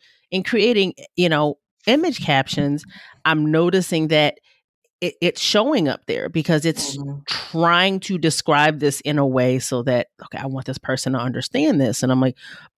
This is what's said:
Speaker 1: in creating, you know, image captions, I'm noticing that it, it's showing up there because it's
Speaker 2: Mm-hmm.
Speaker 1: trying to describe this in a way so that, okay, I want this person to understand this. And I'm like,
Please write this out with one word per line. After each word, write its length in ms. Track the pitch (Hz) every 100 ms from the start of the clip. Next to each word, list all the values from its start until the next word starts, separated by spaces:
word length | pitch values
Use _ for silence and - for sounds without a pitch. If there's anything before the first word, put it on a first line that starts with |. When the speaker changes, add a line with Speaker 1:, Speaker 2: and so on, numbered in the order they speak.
| _ _ _
Speaker 1:
in 100 | 185
creating, 500 | 185 233 214 220 190 - - -
you 120 | 175
know, 280 | 151 151 - _ _ -
image 340 | 277 339 254
captions, 640 | - 139 135 - 143 143 - - - -
I'm 280 | 156 160 151
noticing 560 | 160 175 185 180 165 156
that 300 | 156 147 - _ _ _ _ _ _
it, 140 | 180 -
it's 200 | 175 -
showing 460 | - 208 240 294 147
up 120 | - -
there 220 | 60 -
because 360 | 165 151 156
it's 320 | 160 156 - 143
Speaker 2:
Mm-hmm. 200 | 139 143 -
Speaker 1:
trying 720 | - - 165 170 175 190 190
to 180 | - 185
describe 640 | 160 - - 147 151 151
this 200 | 147 139
in 160 | - 151
a 80 | 139
way 340 | 131 127 131
so 220 | - 127
that, 240 | 127 123 - _
okay, 140 | - -
I 80 | 139
want 200 | 131 131
this 120 | 127
person 340 | - 127 -
to 60 | 131
understand 600 | 123 123 - 254 302 180
this. 220 | 127 110
And 80 | 127
I'm 100 | 131
like, 160 | 131 - - - -